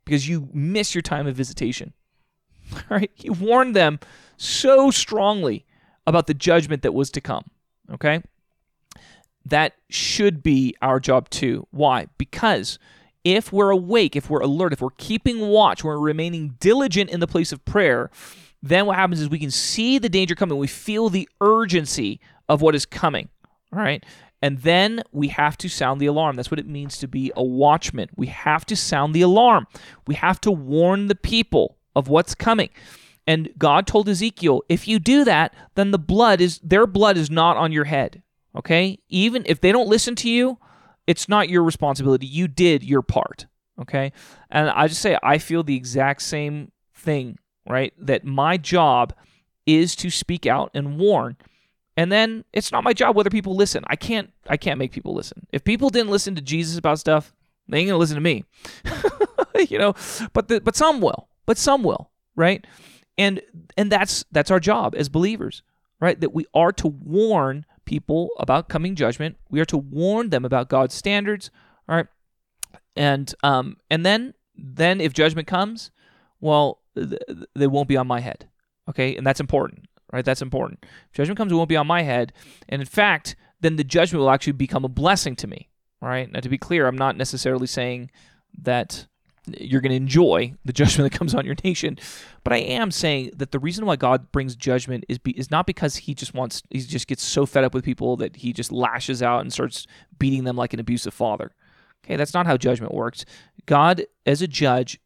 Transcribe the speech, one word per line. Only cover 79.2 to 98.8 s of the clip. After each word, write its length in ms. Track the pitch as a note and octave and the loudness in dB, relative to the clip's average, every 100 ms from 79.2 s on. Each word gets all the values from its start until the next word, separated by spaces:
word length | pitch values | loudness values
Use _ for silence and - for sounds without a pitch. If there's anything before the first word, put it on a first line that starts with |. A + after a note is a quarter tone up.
| C3+ | -2
that's 140 | C3+ | -2
important, 460 | C#3 C#3+ - - _ _ _ | -2 -2 -4 -10 _ _ _
right? 140 | B2 B2+ | -6 -2
That's 160 | C3 | -2
important. 420 | C3+ C3 - - | -4 -6 -6 -10
If 300 | - - _ | -20 -20 _
judgment 240 | - D3 G3+ | -4 -4 -2
comes, 140 | G#3 | 0
it 40 | E3+ | 0
won't 140 | E3 | 2
be 80 | D#3 | 0
on 100 | D3 | 0
my 140 | F3 | 0
head. 320 | D3+ B2 A#2+ - - - - | 0 -2 -2 -6 -20 -20 -10
And 140 | C#3 | -8
in 60 | C3+ | -4
fact, 480 | - G#3 D#3+ - - _ _ | 0 2 2 -4 -18 _ _
then 160 | E3 D#3+ | -2 0
the 60 | |
judgment 380 | C#3 E3+ F3 E3 | 0 2 2 2
will 100 | C3+ | 2
actually 220 | C3+ - | 2 0
become 300 | C#3 D3 - | -4 -2 -2
a 60 | C3+ | -4
blessing 460 | B2+ D#3 G3 - B2 | -2 0 0 -2 -8
to 100 | G2+ | -12
me, 220 | - - _ _ _ | -14 -20 _ _ _
right? 280 | A#2+ B2+ B2+ | -8 -6 -6
Now, 120 | - | -10
to 80 | B2+ | -6
be 80 | C3 | -6
clear, 300 | - F3 C3 | -2 0 0
I'm 100 | B2+ | 2
not 180 | C3+ - | -2 -2
necessarily 520 | B2+ C3 C3 C3 B2+ | -6 -4 -2 -2 -4
saying 440 | - B2 B2 B2 _ _ _ _ - | -4 -6 -8 -14 _ _ _ _ -10
that 460 | - B2 A2 - - _ _ _ - - | -4 -2 -4 -12 -18 _ _ _ -20 -16
you're 220 | - C3 | -2 -2
gonna 140 | C3 C3 | 0 -2
enjoy 580 | C3+ C#3 E3 E2+ A#2+ C#3 B2+ | 2 4 4 4 -2 -8 -10
the 80 | |
judgment 380 | B2 C#3+ - C#3 | 2 2 4 0
that 60 | - | -2
comes 180 | E3+ A#3 | -4 -2
on 100 | - | -4
your 100 | D3 | -4
nation, 340 | F#3+ F3 E3 C#3 - - - - | -4 -2 -4 -8 -16 -20 -20 -10
but 100 | - | -2
I 40 | A#3+ | -2
am 340 | - B2+ A3 | -2 -4 -4
saying 400 | - E3 C#3+ C3 - | -2 -2 -2 -4 -10
that 160 | C3+ | -6
the 80 | C#3+ | -4
reason 260 | D3 F3+ G#3+ | -4 -4 -2
why 100 | D3 | 0
God 360 | B2+ C3 - | 2 0 0
brings 240 | C#3 C3 A#2+ | -4 -4 -6
judgment 500 | - B2+ B2 B2 - | -2 -2 -2 -10 -8
is 100 | B2 | -6
be-, 200 | - B2+ | -6 -6
is 140 | C3 | -4
not 160 | D#3 F#3 | -2 -2
because 300 | - D3+ - | -2 -4 -4
he 160 | - | -10
just 200 | C#3 - | -10 -10
wants, 300 | D3 B2+ - - | -8 -8 -8 -8
he 100 | C3+ | -10
just 280 | B2 D3 - | -6 -8 -6
gets 160 | C3+ | -8
so 220 | - - C#3 | -4 -2 0
fed 180 | C#3 | 2
up 100 | C3 | 0
with 100 | C3 | -2
people 340 | B2+ B2+ A#2 B2 | -6 -4 -4 -2
that 200 | A2 - | -6 -6
he 160 | B2 | -8
just 180 | B2 B2 | -8 -8
lashes 500 | A#2+ | -4